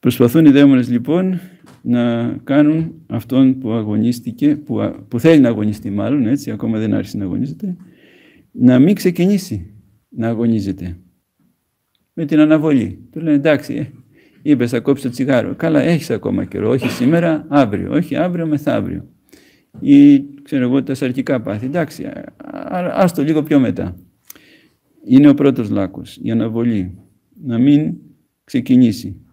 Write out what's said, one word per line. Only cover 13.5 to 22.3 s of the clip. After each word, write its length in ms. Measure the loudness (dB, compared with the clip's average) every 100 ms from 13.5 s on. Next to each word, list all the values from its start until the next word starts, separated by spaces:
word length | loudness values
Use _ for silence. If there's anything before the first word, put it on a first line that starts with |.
| 0 -2
ε, 120 | -10 -10 -14 _ _ _ _
είπες 280 | 0 0 0
θα 100 | -2
κόψεις 240 | -2 -2
το 60 | -2
τσιγάρο. 440 | -4 0 0 -2
Καλά, 260 | -4 -2 0
έχεις 300 | 0 -2 -2
ακόμα 340 | -6 -4 -4
καιρό. 260 | -6 -4 -2
Όχι 180 | -2 -2
σήμερα, 580 | -2 0 2 0 -4 -2
αύριο. 440 | 0 2 0 -4
Όχι 240 | -4 -2 -4
αύριο, 300 | -4 -4 -4
μεθαύριο. 640 | -4 -2 -4 -4 -8 -12 _ _ _ _ _ _ -8
Ή, 440 | 4 8 8 6 0 -18
ξέρω 200 | -8 -4
εγώ, 200 | -2 -2
τα 120 | -2
σαρκικά 460 | -6 -4 -4 -4 -4
πάθη. 260 | -4 -8 -6
Εντάξει, 380 | -6 -6 -8
α, 300 | -14 -14 -18